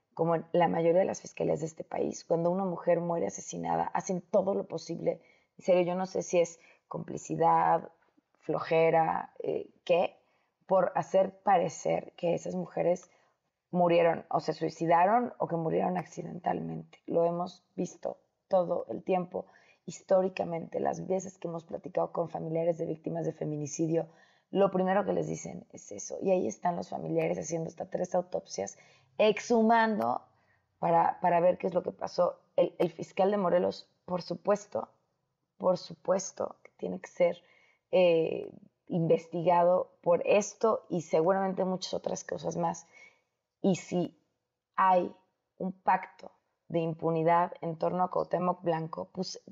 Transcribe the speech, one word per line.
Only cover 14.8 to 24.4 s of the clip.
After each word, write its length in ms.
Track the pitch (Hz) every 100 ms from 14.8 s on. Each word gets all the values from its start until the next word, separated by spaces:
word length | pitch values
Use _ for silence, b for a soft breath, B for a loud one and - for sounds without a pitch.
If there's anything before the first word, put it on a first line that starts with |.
| 165 165 180 233 240 -
o 100 | 165
que 80 | 165
murieron 400 | 160 170 185 180
accidentalmente. 1000 | - - 165 170 - 170 165 165 160 - -
Lo 180 | 170
hemos 400 | 170 170 180 - _
visto 440 | - 180 - - - _ _ -
todo 400 | 190 175 175 -
el 140 | -
tiempo, 440 | 180 185 180 185 185 b b b
históricamente, 960 | - - - 190 190 190 170 165 - -
las 300 | 139 165 175
veces 300 | 185 190 -
que 100 | 170
hemos 160 | 165
platicado 480 | 165 - - 175 170
con 160 | - 165
familiares 500 | 165 165 160 165 165
de 80 | 165
víctimas 400 | 160 165 165 160
de 60 |
feminicidio, 760 | 160 156 151 147 - 165 165 160 b b b